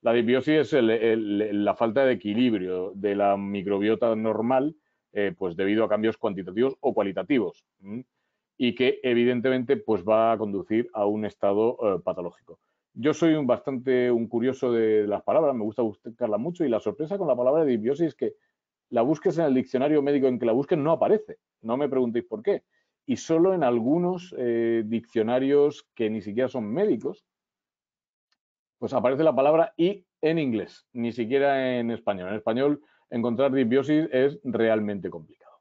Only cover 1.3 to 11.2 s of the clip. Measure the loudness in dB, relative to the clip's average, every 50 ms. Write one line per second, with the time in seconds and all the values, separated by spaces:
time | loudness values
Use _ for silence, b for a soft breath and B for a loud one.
1.3 | 0 0 0 0 0 0 0 0 0 0 0 0 2 2 2 2 2 0 -2 -4
2.3 | 0 2 2 2 2 0 -2 -4 -4 -4 -6 -6 -8 -4 -2 -2 0 2 2 2
3.3 | 2 2 -2 -4 -6 -6 -2 -2 -2 0 2 0 0 0 0 -2 0 0 -2 -2
4.3 | -2 -2 0 0 0 0 0 -2 -6 _ _ _ _ _ _ _ _ -4 -4 -4
5.3 | -4 _ -6 -6 -4 -2 -2 0 0 0 0 0 0 0 0 -2 -2 -2 -4 -6
6.3 | -4 -4 -10 -8 -2 -2 -2 -2 -2 _ -4 -4 -2 -2 -2 -2 -4 -6 -4 0
7.3 | 0 0 0 -2 -6 _ _ _ _ _ _ -14 -14 -14 -14 _ _ _ _ _
8.3 | _ _ _ _ _ _ -2 -2 0 2 0 0 0 0 -2 0 2 2 2 2
9.3 | 2 0 0 0 0 0 0 0 -2 -2 0 -2 -2 -2 2 2 2 4 4 2
10.3 | 2 0 -2 -4 -4 -6 -4 _ -2 -2 -2 -2 -4 -2 -2 0 0 -2